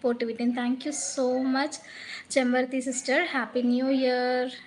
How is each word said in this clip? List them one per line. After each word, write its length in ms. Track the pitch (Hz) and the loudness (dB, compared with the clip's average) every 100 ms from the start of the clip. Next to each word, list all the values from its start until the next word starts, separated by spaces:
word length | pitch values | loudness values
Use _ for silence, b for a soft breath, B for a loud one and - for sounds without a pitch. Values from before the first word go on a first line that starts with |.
போட்டுவிட்டேன். 520 | 254 240 233 226 240 247 | -2 0 -2 0 0 0
Thank 220 | 240 254 | 0 0
you 60 | 302 | -2
so 560 | 294 - - 254 254 262 262 | -4 -4 -2 0 2 2 0
much 160 | 294 - B B B B - 277 | 0 -4 B B B B -2 0
செம்பருத்தி 420 | 247 247 254 262 | 2 2 2 -2
சிஸ்டர். 500 | 254 247 - 269 339 | -4 -4 0 2 2
ஹாப்பி 300 | 277 226 254 | -2 -2 0
நியூ 240 | 247 247 262 | 2 2 2
இயர். 640 | 269 254 247 247 254 254 - | 2 4 2 2 0 -2 -6